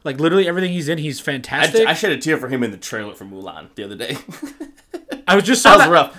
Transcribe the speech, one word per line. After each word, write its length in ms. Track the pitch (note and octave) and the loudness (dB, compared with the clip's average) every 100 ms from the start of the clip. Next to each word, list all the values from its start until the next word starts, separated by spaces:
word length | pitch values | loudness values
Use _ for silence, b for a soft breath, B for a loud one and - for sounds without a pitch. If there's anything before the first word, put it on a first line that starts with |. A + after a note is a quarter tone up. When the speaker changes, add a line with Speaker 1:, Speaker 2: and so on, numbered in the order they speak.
Speaker 1:
Like, 140 | D3+ C3+ | -8 -2
literally 280 | E3 F#3+ F3 | 2 2 2
everything 240 | F3 F#3 | 0 -2
he's 160 | F3+ D3 | -4 -4
in, 80 | E3 | -4
he's 220 | D3+ C3 | -4 -6
Speaker 2:
I, 40 | |
Speaker 1:
fantastic. 600 | - C#3 B2+ C#3 D3+ A3+ A3 | -6 -6 -4 0 2 2 2
Speaker 2:
I 60 | |
shed 200 | - G#3 | 0 0
a 40 | C3+ | -2
tear 200 | D3+ D3+ | -2 -2
for 100 | B2+ | -2
him 140 | C3 | -4
in 80 | A#2 | -4
the 80 | F#2+ | -6
trailer 360 | - A2+ G#2 | -10 -10 -10
for 120 | - G2 | -14 -18
Mulan 480 | F#2+ F#2 D#2 E2 | -16 -16 -16 -18
the 100 | - | -14
other 100 | G2+ G2+ | -14 -12
day. 200 | A#2+ C#3 | -10 -10
<laughs> 1080 | - - C#4 - D4 - _ E4+ - C#4 - | -12 -16 -16 -16 -20 -20 _ -18 -16 -8 0
Speaker 1:
I 60 | |
was 100 | G3 | 2
just 180 | F#3 B3+ | 2 2
Speaker 2:
That 60 | A3+ | 8
Speaker 1:
saw 40 | G3+ | 8
Speaker 2:
was 100 | E3 | 8
Speaker 1:
that. 60 | |
Speaker 2:
rough. 240 | E3+ C3+ | 6 2